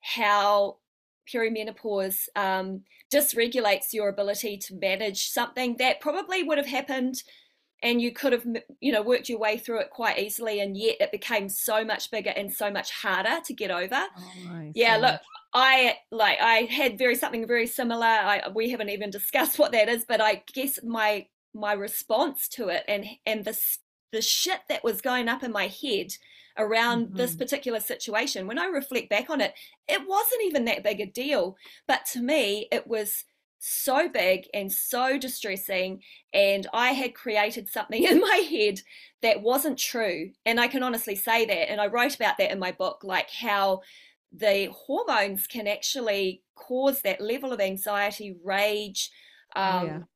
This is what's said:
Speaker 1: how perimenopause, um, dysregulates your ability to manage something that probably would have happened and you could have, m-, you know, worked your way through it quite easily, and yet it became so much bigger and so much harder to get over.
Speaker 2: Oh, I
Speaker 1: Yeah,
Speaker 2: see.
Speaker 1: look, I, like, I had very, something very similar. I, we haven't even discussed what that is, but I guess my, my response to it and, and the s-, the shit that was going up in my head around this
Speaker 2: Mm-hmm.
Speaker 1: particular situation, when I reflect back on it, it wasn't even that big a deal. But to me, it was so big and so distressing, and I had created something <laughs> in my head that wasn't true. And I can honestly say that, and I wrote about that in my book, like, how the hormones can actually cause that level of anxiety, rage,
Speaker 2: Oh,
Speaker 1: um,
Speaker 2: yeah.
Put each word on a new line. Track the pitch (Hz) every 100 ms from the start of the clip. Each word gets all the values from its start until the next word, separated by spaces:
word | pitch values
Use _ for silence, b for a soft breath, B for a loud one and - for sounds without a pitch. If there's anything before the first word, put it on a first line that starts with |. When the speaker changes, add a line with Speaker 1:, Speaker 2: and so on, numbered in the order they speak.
Speaker 1:
how | - - 214 208 202 208 202 - _ _ _ _ - 247
perimenopause, | 226 220 214 214 220 202 190 190 - -
um, | 196 190 190 190 - b b
dysregulates | 277 285 226 233 247 214 196 -
your | 226 208
ability | 202 202 202 220 202
to | -
manage | 190 190 190 214 196 -
something | - 240 - 254 233
that | 254 -
probably | 294 330 403 370
would | 311 302
have | 277
happened | 262 277 269 254 254 - b b b b _
and | 233 240
you | 240
could | 233 277
have, | 240 240
m-, | 233 - -
you | 262
know, | 226
worked | 214 247 -
your | 226
way | 214 214
through | 214 226
it | 190
quite | - 226 -
easily, | 202 208 226 208
and | 202 196
yet | 220 220
it | 196
became | 202 - 226 196
so | - - 220
much | 220 214 -
bigger | 226 202
and | - 202
so | - 208
much | 202 -
harder | - 214 185 196 330
to | 330
get | 277 202
over. | 175 190 254 381 -
Speaker 2:
Oh, | - 185 180
I | 170 156
Speaker 1:
Yeah, | 160 233 220
Speaker 2:
see. |
Speaker 1:
look, | 247 - - - _
I, | 247 262 262 254 - _
like, | 226 208 -
I | 233 226 233
had | 247 277 202
very, | 254 254
something | 294 240 226
very | 240 233
similar. | - 240 233 233
I, | 220 196 202 -
we | 202 226
haven't | 247 208
even | 202 208
discussed | 196 - 277 302 -
what | 294
that | 240 214
is, | 233 -
but | 220
I | 214 208 -
guess | - 277 -
my, | 233 226 214 208 190 _ _
my | 214 208
response | 208 202 - - 220 311 269 -
to | - 208
it | 175 -
and, | 202 214 240 -
and | 214
the | 208
s-, | 226 - - _ _ _
the | 220
shit | 226 - 349 370 -
that | 285
was | 226 202
going | 254 247 233
up | 262
in | 254
my | 208 190
head | 196 285 202 175 - B B B -
around | 214 226 233 233 233
this | 185 247
Speaker 2:
Mm-hmm. | -
Speaker 1:
particular | 247 277 254 226
situation, | - 254 - 214 269 214 185
when | 247
I |
reflect | 349 330 277 247 -
back | 208 247
on | 302
it, | 208 - B B -
it | - 370
wasn't | 381 440 494
even | 403 294
that | 233 -
big | 202 202
a | 202
deal. | - 269 277 180 185 B B -
But | - -
to | 254
me, | 240 311 220 208 -
it | 233 -
was | 226 208 - - _ _ _
so | - - - 262 339
big | 240 185 190 -
and | 208 196
so | 185 - 247 254 277
distressing, | 269 247 220 196 - 185 185 190 B B B
and | - 202 196 196
I | 226 247
had | 269 254
created | - 254 208 208 233 202
something | - - 226
<laughs> | 349
in | 320
my | 381 370 339
head | 294 208 196 - B B _
that | 233 208
wasn't | 208 262 285 254
true. | - 247 220 170 165 -
And | - 226
I | 240
can | 269
honestly | 254 233 226 202
say | - 226 226
that, | 185 165
and | 208
I | 208
wrote | 233 247
about | 277 214 -
that | 196
in | 196
my | 185
book, | 180 185 -
like, | 196 185 -
how | - 240 202 196 190 B B B B _
the | 170 214 196 196
hormones | - - 294 466 240 202 196 -
can | 240 208
actually | 208 - 269 226 202 190 185 _
cause | _ - 254 269 269
that | 196 185
level | 208 254 269
of | 240
anxiety, | 196 190 214 202 202 208 208 180
rage, | 175 196 208 208 208 190 - B B B B -
Speaker 2:
Oh, |
Speaker 1:
um, | 190 185 170
Speaker 2:
yeah. | 156 175